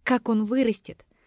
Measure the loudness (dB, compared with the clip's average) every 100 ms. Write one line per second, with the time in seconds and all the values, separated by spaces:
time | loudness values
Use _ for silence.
0 | -2 -2 0 0 0 0 0 -2 -8 -20
1 | _ _